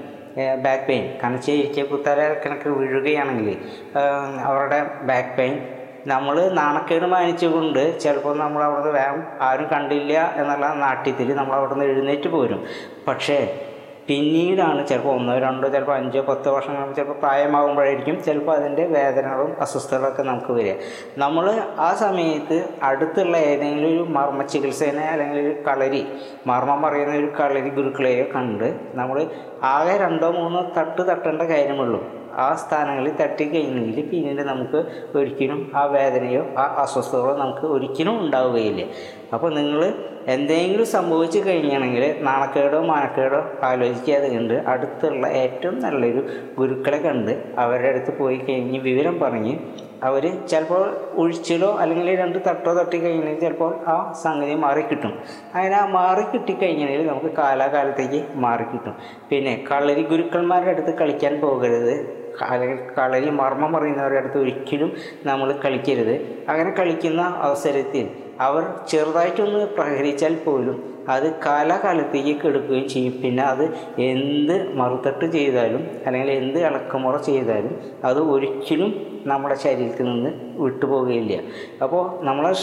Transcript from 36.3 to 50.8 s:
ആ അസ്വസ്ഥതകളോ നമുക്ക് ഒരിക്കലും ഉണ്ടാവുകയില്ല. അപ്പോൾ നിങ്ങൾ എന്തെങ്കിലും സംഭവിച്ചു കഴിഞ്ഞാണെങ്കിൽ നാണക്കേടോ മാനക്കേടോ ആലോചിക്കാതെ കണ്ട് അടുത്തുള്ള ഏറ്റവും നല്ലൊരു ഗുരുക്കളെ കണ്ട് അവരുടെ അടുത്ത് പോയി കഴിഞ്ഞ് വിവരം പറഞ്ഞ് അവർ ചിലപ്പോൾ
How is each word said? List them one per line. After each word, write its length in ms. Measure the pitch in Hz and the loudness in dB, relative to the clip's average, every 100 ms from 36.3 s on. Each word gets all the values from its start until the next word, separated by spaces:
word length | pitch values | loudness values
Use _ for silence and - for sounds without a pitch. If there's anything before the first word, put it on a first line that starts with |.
| 127 - 123 | 0 -2 0
ആ 80 | 139 - | 0 0
അസ്വസ്ഥതകളോ 520 | 131 131 113 127 127 143 | 0 0 0 0 0 0
നമുക്ക് 280 | 135 120 156 139 | -2 -2 0 0
ഒരിക്കലും 400 | 127 135 165 226 | -2 -2 0 0
ഉണ്ടാവുകയില്ല. 580 | 165 135 127 117 110 95 - - - - - | 0 2 2 2 0 -2 -6 -10 -14 -16 -6
അപ്പോൾ 160 | 117 165 151 | -2 -2 0
നിങ്ങൾ 220 | 147 147 180 - - - - | 0 2 0 -2 -8 -10 -2
എന്തെങ്കിലും 540 | 131 147 160 185 208 226 208 | 0 2 2 2 2 2 2
സംഭവിച്ചു 440 | 170 160 165 202 | 2 2 2 2
കഴിഞ്ഞാണെങ്കിൽ 640 | 190 175 147 139 127 120 139 - 143 | 2 2 2 2 0 2 2 2 0
നാണക്കേടോ 520 | 135 135 147 143 151 | 2 2 2 4 4
മാനക്കേടോ 580 | 165 151 135 - 131 143 - - | 2 2 2 0 2 2 -2 -2
ആലോചിക്കാതെ 640 | 131 127 120 120 - 143 139 | 0 2 0 0 2 2 2
കണ്ട് 240 | 117 117 127 127 | 0 0 0 0
അടുത്തുള്ള 600 | 127 139 - 156 135 131 135 | 0 -2 -2 -2 0 0 2
ഏറ്റവും 340 | 127 - 175 240 | 0 -2 -4 -2
നല്ലൊരു 420 | - 135 120 123 - - - - | -2 2 2 2 -2 -6 -8 -2
ഗുരുക്കളെ 420 | 131 131 151 151 156 | 0 0 0 0 0
കണ്ട് 260 | 127 107 131 - - | 0 -2 -4 -4 -2
അവരുടെ 320 | 120 123 127 | 0 2 2
അടുത്ത് 220 | 127 131 - | 0 -2 -2
പോയി 180 | 135 127 | -2 -2
കഴിഞ്ഞ് 420 | 127 131 123 131 | -2 -2 -2 -2
വിവരം 380 | 131 127 160 170 | 0 2 2 0
പറഞ്ഞ് 340 | 139 117 113 151 - - - - | 0 0 -2 -4 -6 -14 -16 -4
അവർ 200 | 131 135 160 185 - | 0 2 0 -4 0
ചിലപ്പോൾ 340 | 160 160 180 | 0 2 0